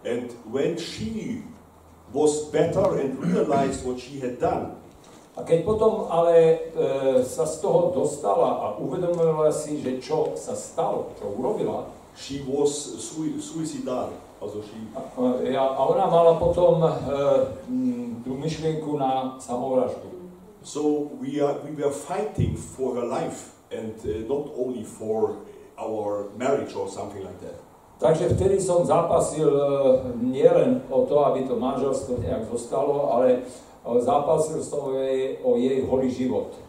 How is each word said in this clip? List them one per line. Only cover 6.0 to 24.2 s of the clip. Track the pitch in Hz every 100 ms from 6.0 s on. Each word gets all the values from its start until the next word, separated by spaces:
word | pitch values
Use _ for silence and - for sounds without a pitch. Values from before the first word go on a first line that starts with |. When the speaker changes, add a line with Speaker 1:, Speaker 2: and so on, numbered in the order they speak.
| -
Speaker 2:
ale, | 170 170 165 160 165 - 160
e, | 139 135 135 127
sa | - 160 156
z | -
toho | 127 123 - 127
dostala | 127 - 101 - 127
a | 120 113 -
uvedomila | 135 180 175 170 165 151 156
si, | 151 - 151
že | 127 127
čo | - 156 151 -
sa | -
stalo, | - - - 131 - - -
čo | 104
urobila, | 101 127 - - - - - -
Speaker 1:
she | - - 139
was | 127 143 147 - - -
sui-, | - 156 156 117
suicidal. | - 160 147 131 127 127 - - - -
Also | - 104
she | 104 113 110
Speaker 2:
a, | -
a, | - 127 123 123 123
ja, | 131
a | 135 - 165
ona | 175 180
mala | 170 165 160
potom, | 175 175 175 165
e, | 160 - 135 139 143 135 - -
m, | - 127 127 120 120 113
tú | 127 135
myšlienku | 160 156 160 156 147 147
na | 131 131 131 -
samovraždu. | - 123 131 127 - - - - - - - -
Speaker 1:
So | - 143 151 147 147 127
we | 131 147
are, | 143 -
we | 143 143
were | 143 -
fighting | - - 214 - -
for | - - - 127 123
her | 117
life | 131 - - - - _
and, | 117 110 104
e, | 123 113